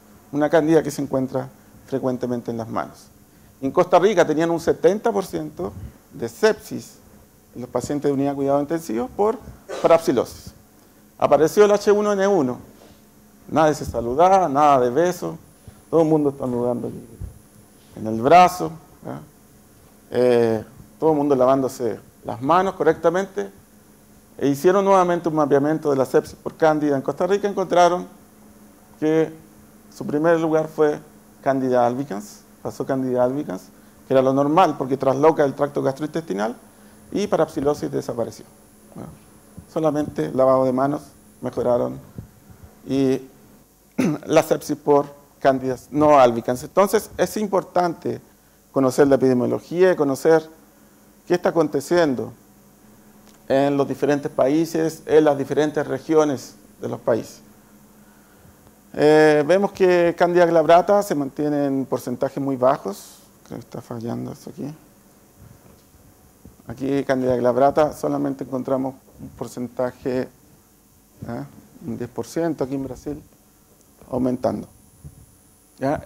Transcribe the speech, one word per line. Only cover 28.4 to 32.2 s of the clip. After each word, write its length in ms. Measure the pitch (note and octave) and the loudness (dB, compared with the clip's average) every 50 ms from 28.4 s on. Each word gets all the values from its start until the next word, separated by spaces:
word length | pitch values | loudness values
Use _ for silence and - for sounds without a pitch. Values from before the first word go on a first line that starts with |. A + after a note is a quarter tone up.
| - - - - - - - - - _ - - | -20 -20 -20 -20 -20 -20 -20 -20 -20 _ -12 -4
que 320 | D3+ D#3 D#3 D#3+ D#3 D#3 D#3+ - - - - - - - - - _ - - | -2 0 2 2 0 -2 -4 -16 -20 -20 -20 -20 -20 -20 -20 -20 _ -20 -14
su 120 | - - | -12 -10
primer 320 | G#2 - D3 D#3 E3+ E3+ D#3+ | -4 -4 0 2 2 2 2
lugar 300 | E3 D#3+ D#3 D#3+ D#3 D#3 | 2 0 0 0 -2 -2
fue 320 | - - D#3 D3 D3+ D3+ - - - - - - - - - | 0 2 2 2 2 -2 -8 -18 -20 -20 -20 -20 -18 -8 -4
Candida 440 | C#3+ C3+ C3+ B2+ C3 B2+ B2 A#2 | -2 -2 0 0 0 2 2 2
albicans, 540 | A#2+ B2 B2+ C#3 C#3 F#3 G3+ | 2 0 -2 -8 -8 -8 -12